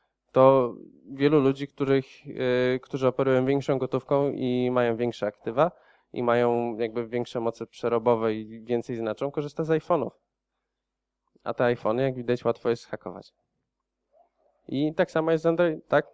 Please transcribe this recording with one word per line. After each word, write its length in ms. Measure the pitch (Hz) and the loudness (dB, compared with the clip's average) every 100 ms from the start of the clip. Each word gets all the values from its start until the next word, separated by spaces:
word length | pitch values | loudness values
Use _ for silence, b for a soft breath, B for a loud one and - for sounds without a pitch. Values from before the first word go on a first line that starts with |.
| _ _ _ | _ _ _
to 420 | 131 131 135 120 - - - 92 | 6 6 6 2 -6 -18 -20 -14
wielu 300 | 135 147 151 | 0 4 4
ludzi, 280 | 135 139 139 | 4 0 -6
których, 360 | - 135 139 - - 143 - 127 123 127 | -4 0 0 0 -16 -14 -4 0 2 2
e, 40 | 127 | -2
którzy 300 | - 135 131 | -4 0 0
operują 380 | - 135 127 131 | 2 2 4 4
większą 320 | 139 135 135 | 0 0 -2
gotówką 520 | 127 131 - 139 143 | 0 -4 0 0 0
i 400 | - 127 123 123 | -2 -2 0 0
mają 260 | 123 120 113 | 2 0 0
większe 300 | 120 - 104 | -4 -4 -6
aktywa, 440 | - 120 117 175 - b b b | -6 -6 0 0 0 b b b
i 100 | - | -4
mają 540 | 120 120 120 120 120 110 | 0 2 2 0 -2 -4
jakby 280 | 113 117 113 | -6 -6 -6
większe 320 | 120 117 123 | -6 -6 -4
moce 260 | 113 - 113 | -6 -6 -14
przerobowe 680 | - 120 117 117 113 113 | -6 -2 0 2 2 0
i 260 | 110 110 113 | -4 -8 -14
więcej 360 | 113 117 - 117 | -4 -4 -2 -6
znaczą, 340 | 113 107 139 | -6 -4 -6
korzysta 340 | 151 147 - | -6 -8 -6
z 40 | 160 | -2
iPhone'ów. 420 | 160 - 165 117 _ _ _ _ _ _ _ _ _ _ _ _ _ | -2 0 -2 -2 _ _ _ _ _ _ _ _ _ _ _ _ _
A 100 | - | -10
te 100 | 117 | -2
iPhony, 380 | 123 120 107 117 | -2 0 -2 0
jak 120 | 135 | -2
widać, 300 | 127 120 123 | -4 -4 -2
łatwo 260 | 120 113 120 | -2 -2 -2
jest 120 | 117 | -4
zhakować. 500 | - - 95 92 - _ _ _ _ _ _ _ _ _ _ _ _ _ - | -6 -12 -12 -14 -20 _ _ _ _ _ _ _ _ _ _ _ _ _ -8
I 260 | 135 151 | -4 -4
tak 160 | 160 175 | -2 -2
samo 200 | 160 160 | 0 0
jest 120 | 160 | 0
z 40 | 165 | 0
Android, 400 | 165 175 156 - | 0 0 -2 0
tak? 180 | 143 - | 0 0